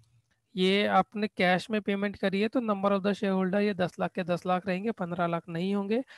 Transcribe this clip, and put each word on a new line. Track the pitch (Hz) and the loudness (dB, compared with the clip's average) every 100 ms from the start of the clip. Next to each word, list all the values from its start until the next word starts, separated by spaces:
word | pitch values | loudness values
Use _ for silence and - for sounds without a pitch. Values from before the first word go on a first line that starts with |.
| _ _ _ _ _ 185 | _ _ _ _ _ 0
ये | 185 196 208 | 2 2 4
आपने | 190 185 208 208 | 2 2 -2 -4
कैश | - 180 180 - | 0 2 2 0
में | 214 | -4
पेमेंट | 208 196 202 190 | -2 -2 -2 -2
करी | 196 196 | -2 0
है, | 220 | 0
तो | 277 | 0
number | 226 202 202 | 0 0 2
of | 202 | 2
the | 196 | 0
shareholder | 196 196 190 185 202 | 0 0 0 0 0
ये | 208 | 0
दस | 185 175 - | 0 -2 -2
लाख | 180 | -6
के | - | -4
दस | 175 170 180 | -2 -2 0
लाख | 180 185 | -2 0
रहेंगे, | 180 214 | -4 -4
पन्द्रह | - 175 175 170 | -4 -6 -2 -2
लाख | 170 - | -2 -4
नहीं | 165 185 202 | -4 -2 -2
होंगे। | 196 226 269 | 0 -2 -4